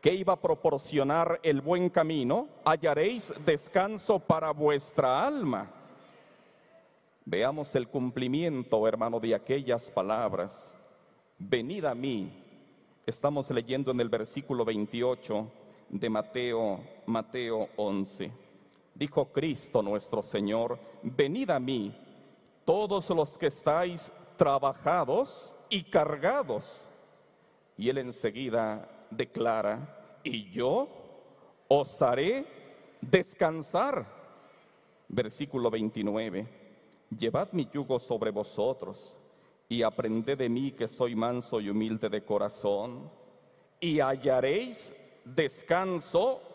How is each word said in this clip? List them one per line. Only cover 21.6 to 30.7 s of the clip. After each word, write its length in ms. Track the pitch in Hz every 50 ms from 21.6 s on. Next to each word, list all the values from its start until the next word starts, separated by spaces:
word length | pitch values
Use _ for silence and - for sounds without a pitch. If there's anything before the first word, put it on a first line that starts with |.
| 127 127 135 120 101 101 110 - - - - - - - - _ _ _ _ _ _
todos 420 | - 165 196 214 196 202 196 175 -
los 300 | 185 165 151 143 - -
que 80 | -
estáis 680 | 151 131 - - 156 147 165 180 180 175 165 - - - - - - -
trabajados 1200 | - 180 147 139 139 139 139 131 - - 170 170 180 156 123 143 202 269 269 - - - - - - - -
y 120 | - 196 170
cargados." 1000 | - - 180 151 147 147 147 139 185 247 285 262 147 117 107 - - - - - - - - - _ _ _ _ _ _ _ _ _ _ _ _ _ _ -
Y 100 | 101 120
él 80 | 131
enseguida 1120 | 139 131 123 117 - - 113 104 117 135 127 110 113 113 110 107 107 - - - - - -
declara, 1080 | - 113 123 - - - 117 113 113 110 107 104 107 117 139 147 - - - - - - -
"Y 280 | 131 120 113 104 95
yo 380 | 90 113 120 127